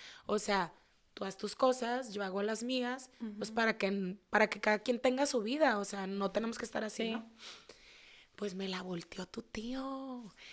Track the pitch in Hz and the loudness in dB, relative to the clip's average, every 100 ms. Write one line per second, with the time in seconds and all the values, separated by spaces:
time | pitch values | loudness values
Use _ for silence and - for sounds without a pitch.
0 | - - - 208 - 202 170 - _ _ | -18 -16 -2 0 2 2 2 -4 _ _
1 | _ - 196 - 208 - 262 254 233 247 | _ -8 -8 -4 -6 4 4 4 2 -2
2 | 247 202 196 190 202 220 240 254 247 262 | -2 -4 -2 0 0 0 0 0 0 -4
3 | - - 226 208 214 220 226 220 190 196 | -8 -8 -8 -4 -4 2 2 4 2 2
4 | 185 - - 214 214 - - 226 233 240 | -2 -4 0 4 4 4 2 2 2 2
5 | 262 254 285 247 208 285 294 208 202 202 | 2 4 4 2 0 4 4 4 0 -4
6 | 190 196 196 202 226 226 226 - 214 - | -2 0 0 0 -2 -4 -4 -2 -2 -2
7 | 226 226 - - - - - - - - | -2 -2 -6 -16 -16 -16 -20 -20 -20 -20
8 | - - - - 208 185 190 185 185 175 | -20 -20 -20 -8 -6 -4 -4 -4 -4 -6
9 | 170 - 185 - - - 226 262 262 269 | -6 -10 -8 -8 -10 -8 -6 -4 -4 -6
10 | 269 247 214 - - | -8 -10 -12 -16 -18